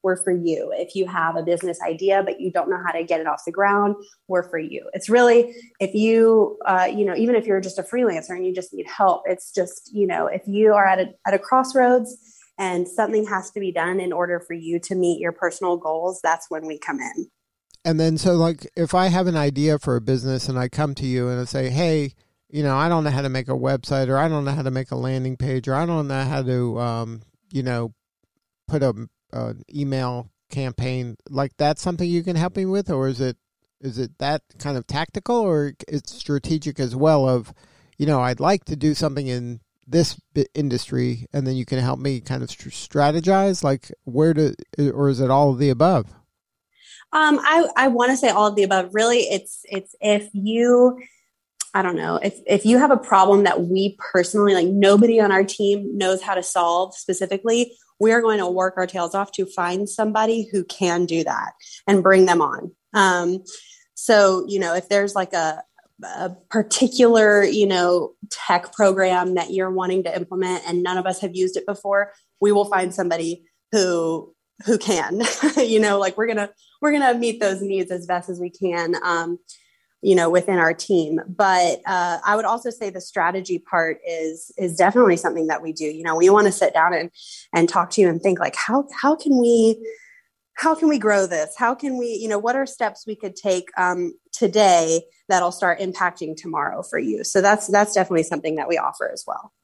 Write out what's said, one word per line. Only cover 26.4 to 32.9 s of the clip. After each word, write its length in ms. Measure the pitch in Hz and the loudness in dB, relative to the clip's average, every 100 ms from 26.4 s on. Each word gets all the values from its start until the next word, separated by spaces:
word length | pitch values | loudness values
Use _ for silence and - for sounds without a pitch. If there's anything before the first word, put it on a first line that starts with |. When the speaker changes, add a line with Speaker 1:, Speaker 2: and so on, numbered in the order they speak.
Speaker 2:
to, 360 | 127 127 123 113 | -2 -2 -2 -2
um, 420 | 120 117 117 113 - _ _ | -4 -4 -8 -12 -18 _ _
you 140 | 135 | -6
know, 300 | 127 120 117 _ _ _ _ _ _ _ - | -4 -4 -6 _ _ _ _ _ _ _ -6
put 160 | 151 | -2
a, 100 | 135 107 117 _ _ | 0 -2 -12 _ _
an 320 | 123 117 107 - | -10 -8 -10 -12
email 560 | 147 139 135 127 123 113 _ _ | -8 -4 -4 -4 -6 -12 _ _
campaign, 680 | 139 131 - 127 127 123 110 - | -8 -6 -6 -4 -4 -8 -12 -10
like, 240 | 135 139 - | -6 -6 -2
that's 240 | 151 156 | -2 -2
something 280 | 180 170 175 | -4 -4 -2
you 140 | 175 | -2
can 120 | 175 165 | -2 -2
help 220 | 180 185 | -2 -4
me 80 | 190 | -2
with? 240 | 196 | -2
Or 180 | 190 | -2